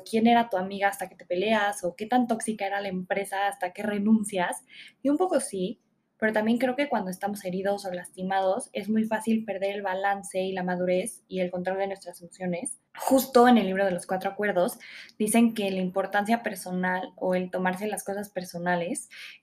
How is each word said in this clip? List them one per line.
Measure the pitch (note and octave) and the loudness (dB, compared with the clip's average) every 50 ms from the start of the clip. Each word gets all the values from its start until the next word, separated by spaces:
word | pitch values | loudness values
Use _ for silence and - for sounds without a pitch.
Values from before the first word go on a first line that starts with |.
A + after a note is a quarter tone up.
| - | -2
quién | - - A3+ A3 | -2 0 4 6
era | A#3 A#3 A#3 A#3 A#3 | 6 6 6 4 2
tu | - F3+ | 0 -4
amiga | F#3 F#3+ G3+ G3 G3+ G3+ | -2 -4 -2 0 0 0
hasta | G3 - F#3+ F3+ | 0 -2 -8 -10
que | - | -12
te | - - | -12 -8
peleas, | - F3+ F3+ G3 A3 A3+ G#3+ G3+ G3+ G3+ - | -4 -2 -2 0 2 2 2 0 0 -2 -4
o | - F3 E3+ | -6 -6 -6
qué | - A3 | -6 -4
tan | A3 B3 B3+ A#3+ | 0 2 2 2
tóxica | A3+ A3+ A3 - - A3 - G3+ | 2 -2 -2 -4 -6 -6 -4 -4
era | G3 G3+ G3+ | -4 -4 -4
la | G3+ G3 | -4 -4
empresa | F#3 F#3 F#3 - G3 G3 G3 G3+ G3 F#3+ G3+ G3+ | -4 -6 -4 -2 -2 -4 -4 -4 -2 -2 -2 -2
hasta | F#3+ - F#3 F3+ | -2 -4 -6 -6
que | - G3+ | -6 -6
renuncias. | G#3 G#3 G#3 G#3 G3+ A3 A3 G#3+ G#3 - G3 F#3 F3 G#3 C4 - - _ - - - - - _ | -6 -4 -2 0 4 4 4 4 4 2 -2 -2 0 -2 -4 -6 -12 _ -20 -20 -20 -20 -10 _
Y | - C4+ | 0 2
un | D4 | 2
poco | D4+ F#4 F4+ E4+ C4+ | 2 2 2 2 0
sí, | - - G3+ F#3+ F3+ G3+ - - _ _ _ _ _ _ _ - | 0 -2 -4 -4 -4 -4 -4 -8 _ _ _ _ _ _ _ -2
pero | A3 G#3+ | -2 0
también | A3 G#3+ G#3+ A3+ A#3+ A#3 | 2 2 2 2 2 4
creo | C4 B3+ B3 | 2 2 2
que | - - - | 0 0 0
cuando | B3 G#3 F#3+ F#3 | 0 -2 -2 -4
estamos | F3+ - G#3 G3+ G3+ - - | -6 -4 -4 -6 -4 -6 -6
heridos | F#3 F3+ F#3+ F#3+ G3+ G3+ G3 G3 | -6 -4 -2 0 0 -2 -2 -4
o | F#3+ | -6
lastimados | F3+ F3 F3 - - F#3 F#3 F#3+ F#3+ F#3+ F#3+ F#3+ G3 A#3+ B3 - | -8 -8 -8 -12 -10 -6 -4 -2 0 2 2 2 2 0 -2 -6
es | - G#3+ G3 G3+ | -8 -6 -2 0
muy | A3 A3 A3 | 2 2 2
fácil | A3 A3 A3 - A3+ A3+ A3 A3 | 2 0 -2 0 2 0 0 0
perder | G#3 F#3+ F#3 G3 G3 G3+ | -2 -4 -2 -2 -2 -2
el | G#3 | -2
balance | G3 F#3+ F#3 F#3+ G3 G3+ G3+ G3 F#3+ - - F#3+ | -4 -4 -2 0 0 0 0 -2 -4 -6 -4 -2
y | F#3 F#3+ | -2 -2
la | F#3+ F#3 F3+ | -2 -2 -2
madurez | F3+ F3+ F3+ F3+ F3+ F3+ F#3 G#3 - - - _ - | -2 0 0 0 2 2 2 0 -2 -6 -12 _ -8
y | F#3 F#3 | -4 -2
el | F3+ F3+ | -2 -2
control | F#3 F3+ F3+ F#3 F#3+ G3 | -2 -4 -4 -4 -2 -2
de | G3 | -2
nuestras | G3 G3 F#3+ - F3+ F3+ - | -4 -4 -8 -10 -14 -16 -16
emociones. | F3 E3+ - - F#3 F3+ E3+ E3+ - - - - _ _ - | -18 -20 -12 -8 -6 -4 -4 -4 -6 -8 -12 -14 _ _ -14
Justo | - - - C4 C4+ - - - B3 A#3+ | -6 0 4 4 4 4 6 6 8 8
en | B3 A#3+ | 8 8
el | A3 F#3+ | 6 6
libro | F#3 F#3+ F#3+ G3 | 2 2 2 2
de | F#3+ | 0
los | F3+ F3 - | 0 -2 -4
cuatro | - F#3+ F#3 F#3 G3 | -4 -4 -2 -2 -4
acuerdos | F#3+ - G#3 G3+ F3 F3 F3+ A#3+ - - - - - - - - - | -4 -2 -2 0 2 2 2 2 0 -6 -14 -18 -18 -18 -20 -10 -4
dicen | - G#3+ G#3+ A3+ A#3 A#3 A3+ A3 | -2 0 4 6 6 6 6 4
que | G#3+ G3+ G3 | 0 -2 -2
la | F#3+ F#3+ | 0 0
importancia | F#3 F3+ F3+ G3 F#3 F#3+ - G3+ G3+ G#3+ A#3 A#3 | -2 -2 0 -2 -2 0 0 0 2 2 0 0
personal | - - F#3+ - - F3+ F3+ F3+ F#3 F#3 F#3 F#3 - - - | 0 -4 -6 -8 -8 -6 -4 -2 0 0 0 -2 -4 -6 -8
o | - - F#3 F3+ | -4 -2 0 0
el | F3+ F#3 F3+ | 0 0 -2
tomarse | - F#3 F3+ F#3 F#3 F#3 G#3 | -2 -2 0 0 0 -2 -2
las | G#3+ G3+ F#3 | -4 -4 -6
cosas | - G3+ G3 G#3 G3+ - | -6 -6 -6 -6 -8 -8
personales | - F#3 F3+ - - E3+ F3 F3+ F3+ F3 E3 F3+ C#4 - - - - - - - - - | -8 -8 -8 -8 -8 -4 -2 0 0 0 0 -2 -4 -6 -8 -12 -14 -18 -18 -18 -12 -8